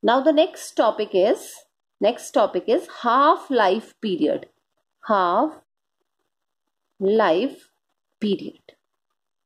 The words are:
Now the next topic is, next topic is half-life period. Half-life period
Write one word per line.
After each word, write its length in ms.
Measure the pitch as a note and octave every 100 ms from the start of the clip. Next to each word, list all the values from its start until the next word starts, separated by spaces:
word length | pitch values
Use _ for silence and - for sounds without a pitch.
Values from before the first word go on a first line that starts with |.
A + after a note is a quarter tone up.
Now 180 | G#3 B3
the 100 | C4+
next 400 | D4+ E4 - -
topic 380 | - A#3+ G#3+ G#3+
is, 420 | F#3+ G3 F#4+ - - _ _ _ _
next 320 | G3+ A#3+ -
topic 320 | C#4 G3+ F3+ F3+
is 220 | C4+ - -
half-life 920 | B3 A#3+ C#4+ - - B3+ G3 G#3 - _
period. 480 | A3 E3+ D3 - - _ _ _ _ _ -
Half-life 540 | G#3 F3+ F#3 D#4 - _ _ _ _ _ _ _ _ _ _ _ _ _ _ F#3+ A3 G3+ E3 C4 - _ _ _ _ _ _
period 540 | G#3+ G3 - - - _ _ _ _ _ _ _